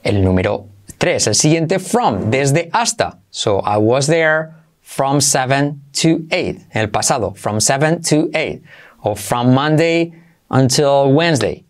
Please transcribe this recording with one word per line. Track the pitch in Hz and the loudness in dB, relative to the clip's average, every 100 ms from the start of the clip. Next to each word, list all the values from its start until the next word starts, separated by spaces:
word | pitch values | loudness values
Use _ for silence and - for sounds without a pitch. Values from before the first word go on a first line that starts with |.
El | 131 104 | 0 2
número | 95 92 101 104 - - - - | 2 2 0 -4 -8 -20 -20 -4
tres, | 165 131 110 | -2 0 0
el | 104 | 2
siguiente, | 156 165 160 185 | 2 2 0 -2
from, | 185 233 214 101 110 | 0 0 0 -2 -2
desde | 131 139 151 170 | 0 0 0 -2
hasta. | 220 233 - 87 - _ | -4 -4 -2 -6 -6 _
So, | - 113 98 | -6 -2 0
"I | 104 107 | 0 2
was | 107 131 139 | 2 2 2
there | 165 160 156 160 - _ _ | 2 2 0 -4 -16 _ _
from | - - 135 143 | -12 -4 0 0
seven | - 143 131 139 143 143 - - | 0 0 0 0 0 -4 -12 -2
to | 160 160 160 | 0 0 -2
eight", | 185 101 - - | -4 -4 -8 -8
en | 110 | -4
el | 107 | -2
pasado, | 107 117 139 95 98 | -2 -2 -2 -2 -4
from | 110 104 | -4 -2
seven | - 135 156 170 | 0 0 0 0
to | 165 151 - | 0 0 0
eight. | 160 131 - - - - _ | -4 -4 -8 -14 -20 -20 _
O | 107 | -6
"from | 104 - 123 123 | -6 -4 0 2
Monday | 131 151 156 165 165 170 - _ _ _ | 2 2 2 2 0 -2 -6 _ _ _
until | 127 131 131 143 139 139 | 0 2 2 2 4 4
Wednesday" | 139 170 139 98 73 | 2 2 0 -2 -6